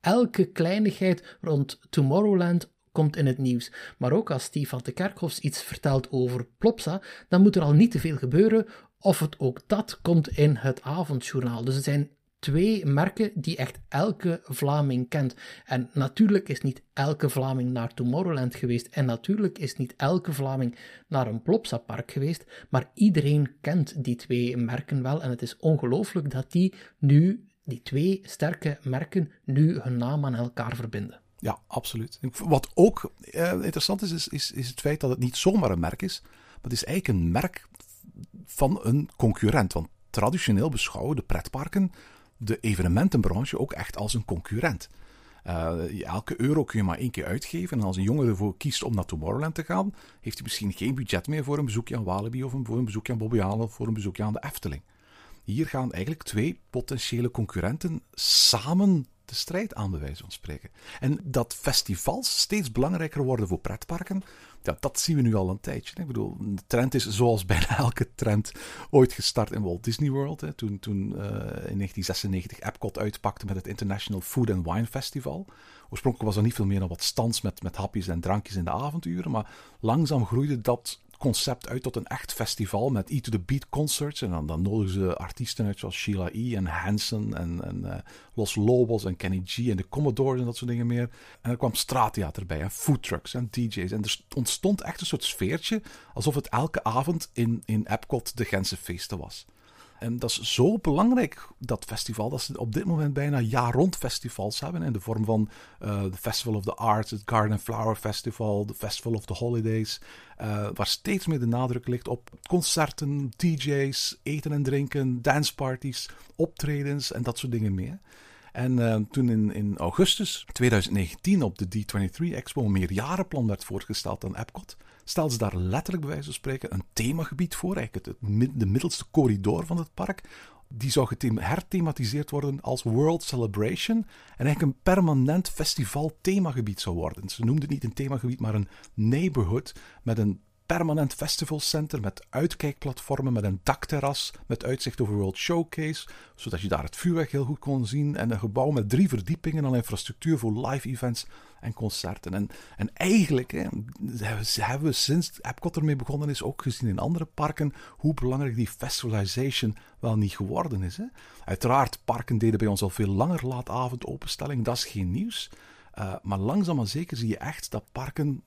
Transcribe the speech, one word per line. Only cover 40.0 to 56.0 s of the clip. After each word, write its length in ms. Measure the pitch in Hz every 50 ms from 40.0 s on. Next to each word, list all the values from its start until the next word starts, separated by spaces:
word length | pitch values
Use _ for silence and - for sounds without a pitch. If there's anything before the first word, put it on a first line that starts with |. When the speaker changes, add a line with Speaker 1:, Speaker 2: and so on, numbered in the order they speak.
| - _
Speaker 2:
traditioneel 600 | - - 101 113 160 180 - - 104 98 117 160
beschouwen 460 | 135 117 - - - - - 123 156
de 60 | -
pretparken 720 | - - - - - - - 131 143 - - 202 196 180 - - - - - - - _ _ _ 117
de 160 | 104 113 -
evenementenbranche 1000 | - 110 101 90 92 90 87 107 170 196 - 127 104 - - 202 180 - - -
ook 140 | 127 - -
echt 240 | - - - - -
als 160 | 104 107 -
een 120 | 117 107
concurrent. 640 | - 98 85 - - 107 113 - - 107 - - - - - - - - - - - - - -
Eh, 640 | - 87 82 82 82 85 85 85 82 71 98 -
elke 360 | - 85 98 - - - -
euro 220 | 117 135 151 156 139
kun 160 | - - 110
je 60 | 101
maar 120 | 92 82 -
één 140 | - 123
keer 140 | - - 73
uitgeven. 540 | - 90 - - - - 170 180 180 156 127
En 60 | 104
als 120 | 95 95 92
een 60 | 98
jongere 260 | 101 123 151 139 117
ervoor 280 | 107 92 104 104 90 _
kiest 260 | - 151 117 - -
om 120 | - 117
naar 100 | 101 87
Tomorrowland 500 | - - 78 78 82 98 127 151 160 151
te 80 | - 156
gaan, 300 | - 175 185 196 202 - - - - - -
heeft 160 | - 110 -
hij 80 | - -
misschien 300 | 107 - - 104 101 95
geen 220 | - 95 120 135
budget 320 | 127 127 101 - 90 - -
meer 160 | 151 151 139
voor 140 | 135 143 151
een 80 | 147
bezoekje 320 | 127 104 113 117 - - 120
aan 60 | 107
Walibi 400 | 92 90 98 104 117 117 127 131
of 100 | 135 123
een, 120 | 135 127
voor 120 | 107 110 120
een 80 | 127
bezoekje 280 | 110 98 110 - - 123
aan 60 | 113
Bobbejaanland 420 | 110 110 120 113 95 95 104 110
of 120 | 117 107 -
voor 140 | - 117 110
een 60 | 113
bezoekje 300 | 107 101 101 92 - 107
aan 100 | 107 104
de 100 | - -
Efteling. 360 | 143 - - - 185 69 67 - _ _ _ _ _ - - - - - - -
Hier 240 | - 101 113 - -
gaan 240 | - 135 127 120
eigenlijk 320 | - 85